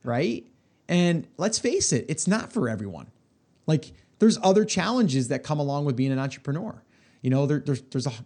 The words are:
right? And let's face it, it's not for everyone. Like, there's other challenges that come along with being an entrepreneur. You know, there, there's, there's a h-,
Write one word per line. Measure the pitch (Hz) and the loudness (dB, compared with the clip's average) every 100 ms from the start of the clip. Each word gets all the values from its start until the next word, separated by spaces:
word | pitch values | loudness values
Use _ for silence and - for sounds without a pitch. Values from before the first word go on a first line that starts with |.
right? | 123 120 180 - - _ _ _ - | -4 -2 -2 -4 -10 _ _ _ -2
And | 175 175 170 - - | 2 2 0 -4 -4
let's | 185 214 | -4 -2
face | 240 359 - | -2 0 0
it, | 120 - | -2 -2
it's | 160 - | -4 0
not | 214 - | -2 -2
for | - - | -4 -2
everyone. | 107 104 82 - - _ _ _ _ - | -4 -8 -12 -16 -20 _ _ _ _ -2
Like, | 156 - - _ - | -2 -2 -18 _ 2
there's | 220 202 | 4 6
other | 190 190 | 4 4
challenges | 214 - 180 247 202 131 120 | 4 0 0 2 2 2 0
that | 127 | -2
come | - 151 | -2 -2
along | 143 143 147 | -2 -2 0
with | 123 | 0
being | 135 | 0
an | 131 | 0
entrepreneur. | 139 - - 135 - - - _ _ _ | -4 -6 -6 -6 -6 -12 -18 _ _ _
You | 127 | 0
know, | 131 139 | 2 2
there, | 147 135 | 0 0
there's, | 135 - | -2 -2
there's | 139 127 | -4 -4
a | |
h-, | 110 | -6